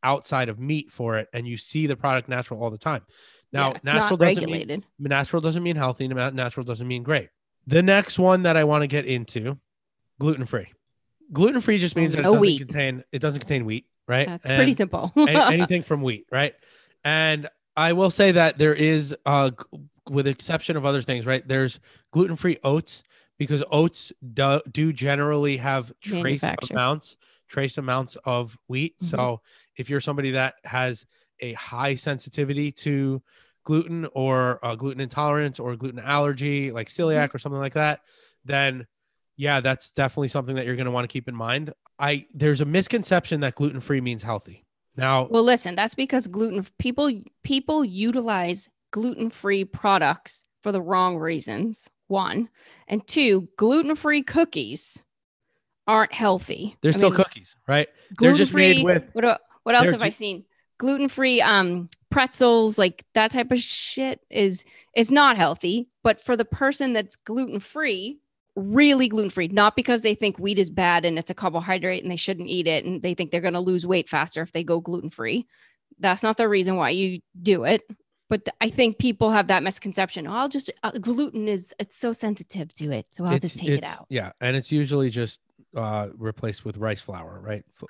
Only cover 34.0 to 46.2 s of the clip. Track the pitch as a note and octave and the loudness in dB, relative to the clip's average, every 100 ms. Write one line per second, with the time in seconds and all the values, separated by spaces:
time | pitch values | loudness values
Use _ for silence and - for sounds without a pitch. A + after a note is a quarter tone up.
34 | D#3+ C3+ C3+ C3 B2+ A#2+ A#2+ A2+ C3+ C3 | -6 -2 0 2 0 -2 -6 -6 -6 -6
35 | C3 - D3+ D3 D3 C3 B2 A#2 C3 A#2+ | -6 -2 0 0 -2 -6 -8 -8 -10 -8
36 | A2 D3 D3 C3 C#3+ C#3+ C#3 A#2 G#2+ - | -2 0 0 -2 -4 -2 -4 -6 -8 -2
37 | E3 D3+ C#3+ C3 D3 C#3 C#3 D#3 D3+ D3 | 0 2 0 -4 -8 -6 -4 -2 -2 -2
38 | _ _ _ _ B2+ C#3 C#3 B2+ A#2+ _ | _ _ _ _ -4 0 0 -2 -10 _
39 | _ _ _ - C#3+ C#3 B2+ C3 - - | _ _ _ -6 0 2 2 -2 -4 -2
40 | C3+ - C3+ C#3+ B2 C3 B2 B2 B2+ B2 | -2 -2 -4 -4 -4 -4 -4 -4 -2 -4
41 | A#2+ C3 A#2+ A#2 A2+ C3+ D3+ - _ - | -4 -8 -10 -8 -4 -4 -6 -14 _ -4
42 | C#3+ C#3+ - C#3+ D3+ C#3 D3 F3 F#3+ A#3+ | -2 -2 -6 0 2 2 2 0 0 -2
43 | F#3 F3+ - D3+ C#3 - C#3+ C3+ - C#3 | 2 0 0 -2 -2 -2 -2 -2 -2 -2
44 | B2 A2+ G#2+ G#2+ - F#2+ _ _ _ - | -2 -6 -6 -6 -8 -20 _ _ _ -2
45 | C3 C3+ B2+ A3+ A#3+ B3 F3+ F3 A3 - | 2 2 2 4 4 2 0 -2 -2 -2
46 | C4+ B3+ | -2 -2